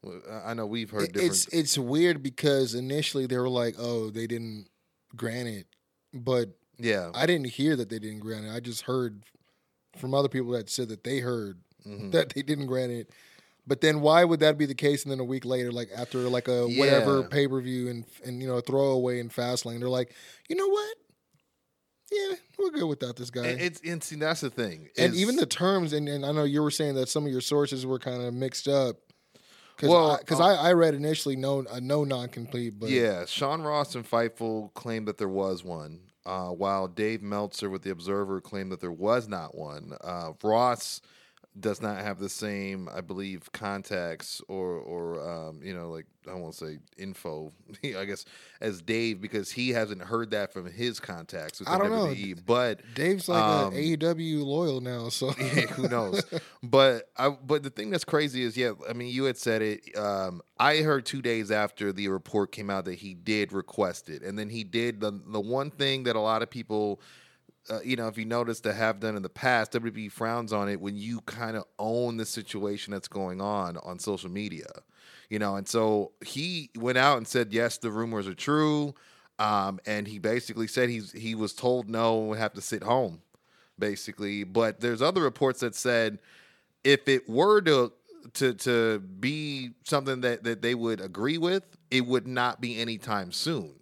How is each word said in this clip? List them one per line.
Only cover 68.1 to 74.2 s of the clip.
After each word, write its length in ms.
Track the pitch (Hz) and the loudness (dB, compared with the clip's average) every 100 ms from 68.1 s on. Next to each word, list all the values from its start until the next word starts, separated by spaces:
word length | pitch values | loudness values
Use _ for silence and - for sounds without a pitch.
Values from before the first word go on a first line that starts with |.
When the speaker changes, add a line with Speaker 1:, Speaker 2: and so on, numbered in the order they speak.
| 107 | -4
Speaker 1:
you 60 | |
notice, 360 | 110 117 117 113 | -2 0 0 -2
they 120 | 110 | -2
have 280 | 101 110 104 | 2 2 2
done 160 | 110 107 | -2 -4
in 60 | |
the 60 | 92 | -6
past, 440 | - 131 120 107 | -2 2 2 2
W 180 | 123 117 | -2 -4
W 160 | 110 107 | -6 -10
E 20 | |
frowns 440 | - 113 117 113 | -6 -4 -2 -2
on 160 | 107 101 | -2 -2
it 120 | 98 | -4
when 160 | 95 104 | -6 -6
you 240 | 107 117 | -6 -8
kinda 420 | - 117 117 110 - - | -8 -8 -6 -6 -10 -8
own 380 | 107 117 120 117 | -2 0 0 -2
the 100 | 113 | -6
situation 680 | - 101 104 101 101 - | -6 -8 -6 -4 -4 -6
that's 160 | 101 - | -8 -8
going 320 | 101 95 92 | -6 -6 -4
on 360 | 98 104 90 85 | -4 -2 -4 -6
on 200 | - 87 | -12 -8
social 320 | - 95 | -4 -4